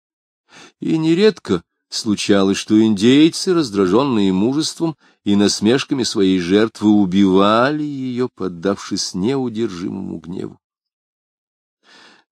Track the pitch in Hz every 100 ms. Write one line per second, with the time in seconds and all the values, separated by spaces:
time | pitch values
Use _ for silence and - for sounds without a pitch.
0 | _ _ _ _ _ - - _ 165 160
1 | 160 170 214 180 - 90 - _ _ -
2 | 110 101 - 101 98 95 - 107 110 101
3 | 113 139 156 - 190 170 131 98 95 107
4 | 143 113 98 92 113 143 151 - 165 156
5 | _ _ 104 101 101 - 104 131 - 139
6 | 107 113 95 92 85 101 113 - 107 104
7 | 95 95 98 95 101 113 131 151 147 139
8 | 131 123 123 - 92 87 92 98 - 101
9 | - 92 104 139 123 110 113 87 104 98
10 | 95 90 82 95 107 - _ _ _ _
11 | _ _ _ _ _ _ _ _ _ -
12 | - _ _